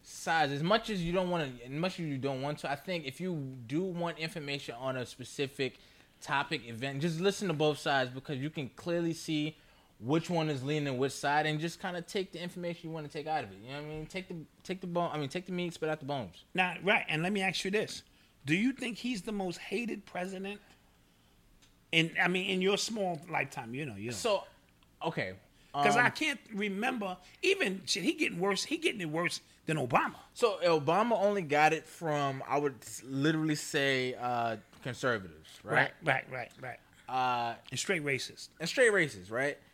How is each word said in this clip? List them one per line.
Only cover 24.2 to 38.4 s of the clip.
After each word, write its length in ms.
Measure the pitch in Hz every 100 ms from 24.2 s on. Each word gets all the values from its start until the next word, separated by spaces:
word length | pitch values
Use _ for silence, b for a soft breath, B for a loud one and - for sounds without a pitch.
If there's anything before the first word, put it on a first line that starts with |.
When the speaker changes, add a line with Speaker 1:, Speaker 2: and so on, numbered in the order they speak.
| 233 208 - - _ _ _ - 165
Speaker 1:
okay, 280 | 165 101 92 - b b
Speaker 2:
'Cause 220 | 143 143 233
I 80 | 240
Speaker 1:
um, 40 |
Speaker 2:
can't 280 | - 311 277 -
remember, 600 | 208 208 190 240 254 196 180 B B
even, 380 | - 392 262 185 -
shit, 180 | 196
he 100 | 190
getting 260 | 339 302 170
worse. 240 | 190 196
He 140 | - 330
getting 240 | 320 220
it 80 | 165
worse 300 | 156 175 - b b -
than 120 | 156
Obama. 380 | 127 175 294 - -
Speaker 1:
So 240 | - 233 185
Obama 500 | 170 160 143 175 226 214
only 200 | 196 202
got 300 | 160 147 156
it 120 | 160 -
from, 560 | - 165 147 139 135 -
I 100 | 139
would 180 | 147 131
s-, 220 | - - 120
literally 500 | 135 147 156 156 151
say, 600 | - 151 139 131 127 110
uh, 420 | 123 123 117 110 - -
conservatives, 800 | 135 120 131 113 92 78 80 -
right? 280 | 101 151 143 -
Speaker 2:
Right, 220 | 156 131 -
right, 200 | 131 113 -
right, 180 | 127 117 _ - -
right. 420 | 131 127 123 117
Speaker 1:
Uh, 40 | 113 -
Speaker 2:
And 80 | 131
straight 240 | - 185
racist. 440 | 143 131 - -